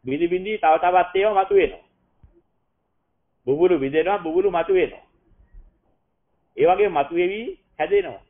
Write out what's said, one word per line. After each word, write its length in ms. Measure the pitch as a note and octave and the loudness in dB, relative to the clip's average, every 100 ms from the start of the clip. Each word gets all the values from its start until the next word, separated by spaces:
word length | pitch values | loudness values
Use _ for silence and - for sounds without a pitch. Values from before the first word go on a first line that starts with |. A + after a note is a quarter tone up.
බිඳි 220 | B2+ C#3+ E3+ | -6 -4 -2
බිඳි 300 | F#3 F#3+ G#3+ | -4 -6 -2
තව 220 | D#3+ D#3+ | 2 2
තවත් 360 | F3 F3+ F3 | 2 2 0
ඒවා 200 | F#3+ G#3 G3 | 0 0 0
මතුවෙනවා. 460 | F#3+ G3 D#3 - _ _ _ _ _ _ _ _ _ _ _ _ _ _ _ _ B2+ | 2 2 2 -4 _ _ _ _ _ _ _ _ _ _ _ _ _ _ _ _ -4
බුබුලු 320 | D3 F3+ E3 | 2 2 2
බිඳෙනවා, 380 | C3+ D#3 E3 G3+ | 0 0 0 -2
බුබුලු 340 | E3 E3+ G3 | -2 -2 0
මතුවෙනවා. 520 | E3+ E3+ F#3 D3+ - _ _ _ _ _ - - _ _ _ _ _ _ _ _ - | -2 0 0 0 -6 _ _ _ _ _ -20 -20 _ _ _ _ _ _ _ _ 0
ඒ 100 | D#3 | 2
වගේ 220 | F#3 G#3 | 4 2
මතුවේවි 720 | D#3 C#3+ E3+ F3+ G#3 B3+ F#4 _ | 0 -2 -2 -2 -4 -10 -14 _
හැදෙනවා. 480 | - D#3+ G3+ F3 G2+ | -8 -2 0 -2 -14